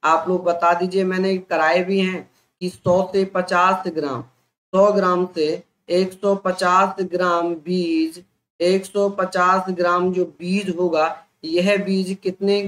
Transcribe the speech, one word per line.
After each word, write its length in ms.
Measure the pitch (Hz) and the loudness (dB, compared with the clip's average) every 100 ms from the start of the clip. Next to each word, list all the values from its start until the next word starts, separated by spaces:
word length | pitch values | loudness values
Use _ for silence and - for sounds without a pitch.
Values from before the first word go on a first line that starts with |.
आप 260 | 151 165 170 | 2 0 0
लोग 160 | 180 | -2
बता 280 | 175 170 170 | 0 0 2
दीजिए, 300 | 175 185 185 | 2 0 0
मैंने 320 | 185 185 190 190 | 0 0 0 -2
कराए 440 | 185 165 156 175 | -2 0 2 2
भी 160 | 180 196 | 0 0
हैं 300 | 190 185 - _ _ _ | 0 -2 -10 _ _ _
कि 80 | 180 | -10
सौ 420 | - 185 180 190 | -6 0 2 2
से 120 | 202 | 0
पचास 600 | 190 185 180 180 185 190 185 | -2 -2 -2 2 2 2 -2
ग्राम, 340 | 160 147 123 - _ _ _ _ | -4 -4 -6 -10 _ _ _ _
सौ 200 | 185 208 | 4 4
ग्राम 360 | 196 190 180 180 | 4 2 0 -2
से 280 | 170 151 175 - _ - | -2 -2 -2 -8 _ -2
एक 240 | 175 190 | 0 0
सौ 220 | - 202 | -2 -2
पचास 680 | 196 190 180 185 185 196 196 | 0 -2 -2 2 4 2 0
ग्राम 520 | 180 175 180 170 170 | -4 -2 0 0 0
बीज, 680 | 170 156 180 170 160 160 165 180 _ _ _ | -4 -4 -2 0 0 -2 -4 -20 _ _ _
एक 240 | 175 190 | 0 0
सौ 240 | 190 202 202 | -2 -2 -2
पचास 600 | 202 185 185 180 190 185 | -2 -4 0 2 2 0
ग्राम 420 | 180 175 180 180 | -2 0 2 0
जो 120 | 180 | 0
बीज 500 | 170 - 175 190 196 165 | -4 -6 -4 -2 -2 -2
होगा, 480 | 180 160 160 160 _ _ | -2 0 0 -2 _ _
यह 320 | 160 165 185 202 | -4 0 2 0
बीज 320 | 185 190 185 190 | 0 -2 -2 -4
कितने 400 | 190 180 196 202 | -6 -4 0 0